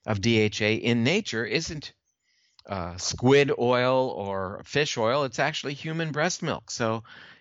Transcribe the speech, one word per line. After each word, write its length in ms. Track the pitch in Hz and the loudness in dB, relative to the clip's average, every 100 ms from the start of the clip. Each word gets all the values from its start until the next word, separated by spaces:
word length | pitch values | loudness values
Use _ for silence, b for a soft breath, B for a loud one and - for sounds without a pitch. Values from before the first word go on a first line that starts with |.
| - | -4
of 120 | 101 | 0
D 200 | 117 113 | 4 4
H 240 | 107 - | 4 2
A 100 | 107 | 0
in 300 | 110 120 120 | 2 2 2
nature 420 | 117 196 202 113 113 | 2 2 -2 -4 -2
isn't, 480 | 135 160 156 - - _ _ _ _ _ - - | -2 -4 -8 -12 -16 _ _ _ _ _ -20 -10
uh, 320 | 98 87 90 | -8 -6 -6
squid 540 | - - 123 139 139 - | -8 0 6 6 6 2
oil 500 | 120 123 127 131 131 | 2 4 4 2 0
or 540 | - 98 98 92 101 - | -4 -4 -4 -6 -8 -4
fish 320 | 143 151 127 | -2 -2 0
oil. 280 | 110 139 135 | 2 2 0
It's 120 | - | 0
actually 380 | 147 156 135 143 | -2 -2 -6 -8
human 360 | 160 160 160 | -6 -4 -4
breast 300 | 180 180 - | 0 -2 -2
milk. 300 | 160 98 - | -4 -4 -6
So, 320 | - 113 113 B B B B | -4 -2 -2 B B B B